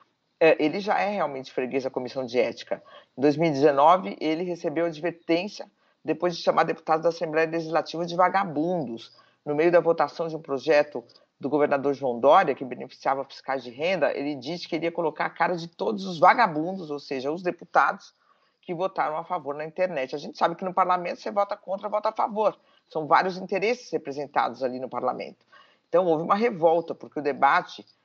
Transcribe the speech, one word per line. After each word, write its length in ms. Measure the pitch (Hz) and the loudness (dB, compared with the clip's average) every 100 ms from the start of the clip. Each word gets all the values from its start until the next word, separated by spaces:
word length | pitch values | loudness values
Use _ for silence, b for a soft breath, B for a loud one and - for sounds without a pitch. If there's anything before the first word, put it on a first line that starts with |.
| b _ _ - | b _ _ 2
é, 180 | 160 139 | 4 6
ele 220 | 151 180 | 2 0
já 200 | 202 - | -2 0
é 120 | 196 | 0
realmente 420 | 202 151 135 131 | -2 -4 -6 -8
freguês 300 | - 127 135 | -6 -2 -2
da 80 | 127 | -4
Comissão 340 | 131 123 135 127 | -6 -6 -6 -4
de 140 | 123 | 0
Ética. 420 | 113 113 - 95 - B B - | 0 -2 -8 -10 -10 B B 0
Em 60 | |
dois 160 | 143 143 | 2 4
mil 120 | 165 | 2
e 20 | |
dezenove, 640 | 139 151 139 151 185 196 - | 4 4 6 6 6 2 -4
ele 240 | 156 160 | -2 -2
recebeu 440 | 180 170 170 151 170 | -4 -4 -4 -2 -2
advertência 840 | 151 170 170 - 170 208 - - _ _ _ | -2 -6 -4 0 0 0 -10 -16 _ _ _
depois 320 | 143 156 180 170 | -4 -2 -2 0
de 60 | |
chamar 220 | - 151 | 0 2
deputados 400 | 165 160 - 160 | 2 0 0 2
da 60 | 170 | 2
Assembleia 380 | 165 165 156 160 | 0 -2 0 0
Legislativa 560 | 165 160 160 151 160 175 | 0 0 -2 -2 -4 -2
de 80 | 170 | 2
vagabundos. 1000 | 180 190 196 143 165 180 123 113 - b b b 147 | 2 2 0 -2 0 0 -4 -8 -12 b b b -4
No 80 | |
meio 180 | 147 170 | 2 6
da 80 | 175 | 6
votação 480 | 165 165 147 - 165 | 6 2 2 -2 -6
de 80 | 156 | -6
um 60 | |
projeto 600 | 160 139 147 147 147 127 - b b - | -6 -4 2 4 4 -2 -12 b b -10
do 80 | 135 | -2
governador 460 | 147 147 143 139 | 2 2 2 0
João 260 | 131 135 120 | -2 -2 2
Dória, 360 | 135 175 165 127 | 6 6 6 0
que 100 | 127 | -6
beneficiava 580 | 123 131 - 151 135 | -10 -14 -8 -4 -4
fiscais 400 | 131 - - 135 | -4 -12 -8 -8
de 60 | 120 | -8
renda, 420 | 117 165 185 135 - | -6 -2 0 0 0
ele 160 | 143 | -4
disse 340 | 143 123 175 - | -6 -8 -10 -6
que 80 | 165 | -4
ele 100 | 170 | -4
ia 60 | |
colocar 340 | 170 160 147 175 | -2 -4 -2 -6
a 40 | |
cara 260 | - 175 175 | -2 -2 -2
de 120 | 170 | -6
todos 400 | - 202 208 190 | -6 -4 -4 -6
os 100 | 165 | -2
vagabundos, 720 | 175 247 214 151 165 190 156 | 2 2 2 0 -4 -6 -8
ou 80 | 143 | -10
seja, 340 | - 135 131 | -8 -6 -6
os 120 | 165 | -6
deputados 720 | 180 170 180 165 143 190 - _ _ _ _ _ | -6 -8 -2 2 2 0 -10 _ _ _ _ _
que 140 | - | -10
votaram 440 | 165 185 170 147 156 | -6 -6 -4 -4 -4
a 80 | 170 | -6
favor 280 | 180 139 | -8 -6
na 120 | 143 160 | -8 -8
internet. 500 | 170 185 156 131 151 | -4 -2 -2 -6 -8
A 20 | |
gente 200 | 175 - | -10 -2
sabe 180 | 170 170 | -2 -2
que 80 | |
no 100 | 190 | -4
parlamento 460 | 180 180 180 175 240 | 0 2 0 -2 -8
você 100 | 226 | -6
vota 260 | 208 202 208 | -2 -2 -4
contra, 320 | - 196 202 | -8 -8 -4
vota 200 | 208 214 | -2 -2
a 40 | |
favor. 440 | 214 247 208 208 - b b b | -2 -2 0 0 -2 b b b
São 160 | 160 151 | -6 2
vários 320 | 156 185 180 | 4 4 -2
interesses 540 | 190 196 202 208 - | -4 -2 0 -2 -4
representados 720 | 156 151 139 143 135 127 117 | -8 -6 -8 -4 0 0 -2
ali 160 | 131 127 | -6 -4
no 80 | 127 | -8
parlamento. 580 | 123 123 123 - - _ b b b _ | -4 -4 -4 -8 -14 _ b b b _
Então, 160 | 165 185 | 2 4
houve 180 | 156 | 2
uma 120 | 175 202 | 2 2
revolta, 600 | 240 185 165 170 165 - | 0 2 4 4 0 -8
porque 240 | 139 - | -10 -6
o 20 | |
debate, 640 | 143 123 139 175 175 - - _ | -4 2 4 4 0 -10 -20 _